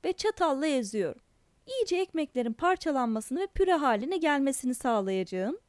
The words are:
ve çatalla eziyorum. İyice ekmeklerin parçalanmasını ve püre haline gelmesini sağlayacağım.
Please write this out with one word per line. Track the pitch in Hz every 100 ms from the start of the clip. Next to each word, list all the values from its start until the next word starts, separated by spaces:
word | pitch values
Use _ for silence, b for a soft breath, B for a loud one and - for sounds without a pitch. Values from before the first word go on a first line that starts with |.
| 339
ve |
çatalla | 359 427 - 339 269 311
eziyorum. | 269 208 214 165 - _ _ _ _ -
İyice | 523 453 359
ekmeklerin | 370 320 294 247 226
parçalanmasını | 220 349 370 330 269 240 220 - 277
ve | 381
püre | - 381
haline | 339 277 214 262 370
gelmesini | 311 285 277 269 254 254
sağlayacağım. | 254 220 190 190 180 185 196 381